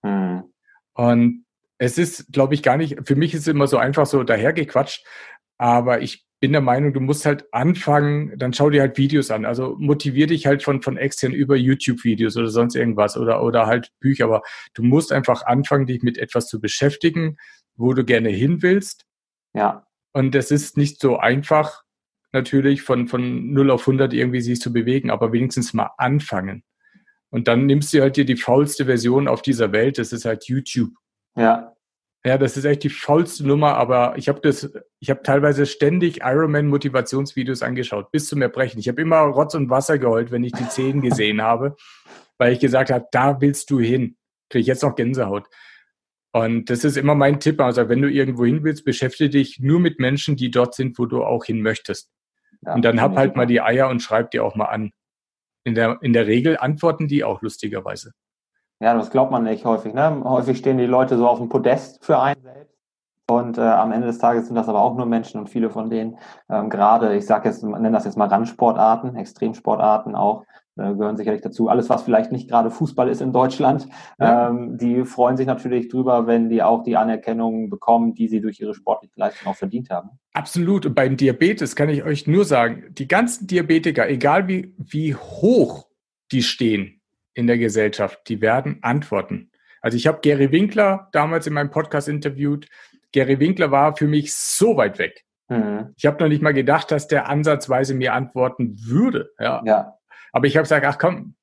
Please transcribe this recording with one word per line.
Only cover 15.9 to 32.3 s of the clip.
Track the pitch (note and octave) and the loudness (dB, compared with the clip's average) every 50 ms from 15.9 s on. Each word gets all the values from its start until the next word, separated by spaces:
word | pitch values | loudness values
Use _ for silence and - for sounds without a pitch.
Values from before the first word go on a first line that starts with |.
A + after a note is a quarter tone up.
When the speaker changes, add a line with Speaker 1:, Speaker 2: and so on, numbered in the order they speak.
| B2+ A#2+ B2 | -2 -2 -2
Speaker 2:
mit | A#2+ A#2+ - | -2 -2 -2
etwas | - - - A#2+ A#2 - | -8 -4 -4 -4 -4 -4
zu | - A2 | -8 -6
beschäftigen, | G#2+ G#2 - - C#3 C#3+ C#3+ - - E3+ D#3 E3+ E3 D#3+ D3+ _ - - - _ _ _ _ | -6 -6 -2 0 0 0 0 0 -2 -2 0 0 -4 -4 -6 _ -18 -20 -20 _ _ _ _
wo | - A#2 B2 C3 | -2 0 0 2
du | C3 B2 | 2 2
gerne | G#2+ B2 A#2 A#2 A2+ | 2 2 2 2 0
hin | G2+ F#2+ A#2+ C#3+ F3 D#3+ | 0 0 0 0 0 2
willst. | F3+ F3+ F#3+ G3+ G3 - - _ _ _ _ _ _ _ _ _ _ _ _ | 2 2 2 2 0 -4 -16 _ _ _ _ _ _ _ _ _ _ _ _
Speaker 1:
Ja. | G#2+ G#2 G#2 - - _ _ _ _ _ _ _ | -2 -2 -2 -2 -4 _ _ _ _ _ _ _
Speaker 2:
Und | C#3 C3 C3 C3 | -2 -2 0 0
es | C#3 B2+ - | 0 0 2
ist | D3 D3 D3 - - | 0 0 0 -2 -2
nicht | D3 C#3+ C#3+ D3 _ | 0 -2 -2 -2 _
so | - C3+ A#2+ | 0 0 2
einfach, | - - A2+ B2 C#3 C#3+ - D#3+ D3+ D#3 D3+ - - _ _ _ _ _ _ _ _ _ _ - | 2 2 2 0 0 0 2 2 2 2 0 -6 -16 _ _ _ _ _ _ _ _ _ _ -4
natürlich | C3+ C3+ - - C#3 C3+ C#3 C#3+ C#3 - | -4 -4 0 0 2 2 2 0 0 0
von, | - C3 B2 A#2+ A#2+ | -2 -2 0 0 -4
von | - B2 B2 B2 B2 A#2+ A#2+ A#2+ C#3+ | -4 -4 -4 -4 -6 -6 -6 -2 2
null | C3+ C#3 C#3 | 2 4 4
auf | C3 A#2+ - | 4 2 2
hundert | - C3+ C3 C3+ B2+ B2 | 0 2 2 2 0 0
irgendwie | B2 B2+ B2 B2 B2 | 0 -2 0 -2 -2
sich | A#2+ A#2+ B2 A#2+ | -2 -2 -4 -4
zu | - A#2+ A#2+ | -4 -2 -2
bewegen, | A#2+ A2+ A#2+ B2+ C3+ C3+ A#2+ | -2 0 0 0 0 0 -2
aber | A2 G#2 A#2 A#2 A2+ | -2 0 -2 0 0
wenigstens | A#2+ B2+ C3 - C3 A#2+ - - | 0 -2 0 -2 -4 -6 -2 -2
mal | A2 G#2+ - - | -2 -2 -2 -4
anfangen. | - B2+ B2+ C3+ D3 D3 - A2 F#2+ F#2 G2 F#2+ G#2 _ _ _ _ _ _ _ _ _ _ _ _ _ _ | -4 -2 0 0 0 -2 -2 -6 -6 -6 -8 -10 -14 _ _ _ _ _ _ _ _ _ _ _ _ _ _
Und | - A#2+ A#2 | -6 -2 0
dann | A#2+ A#2 A#2+ C3+ | 2 2 4 4
nimmst | C#3 C#3 D3 D3 - - | 4 4 2 2 2 2
du | D3+ | 4
halt | C3+ C3+ C3+ | 4 4 2
dir | D3 C#3 | 2 0
die | B2 B2+ | 0 0
faulste | A#2 - - B2 C3+ D3 D3 D3 - C#3 | -2 0 2 4 4 4 2 -2 -4 0
Version | B2+ B2+ A#2 A2+ A#2+ B2 C3+ C#3+ C3 | 0 0 0 2 2 2 2 2 0
auf | B2 A#2 - | -2 -2 0
dieser | C#3 C3 A#2 A#2 G#2 F#2+ | -2 0 0 0 0 2
Welt, | G#2+ A2+ C3+ C3+ - | 0 0 0 0 -2
das | A#2 - - | -6 -6 -8
ist | A#2 - | -8 -4
halt | A#2 A2 A2 - - | -4 -6 -6 -6 -6
YouTube. | B2+ C3+ C3 - - B2+ A#2 - - _ _ _ _ _ _ _ _ | -6 -6 -6 -6 -4 -4 -4 -4 -6 _ _ _ _ _ _ _ _
Speaker 1:
Ja. | - A#2 A2+ A#2 A#2 - - _ _ _ _ _ _ _ _ _ _ _ | 0 2 2 2 2 -2 -14 _ _ _ _ _ _ _ _ _ _ _
Speaker 2:
Ja, | B2+ | 0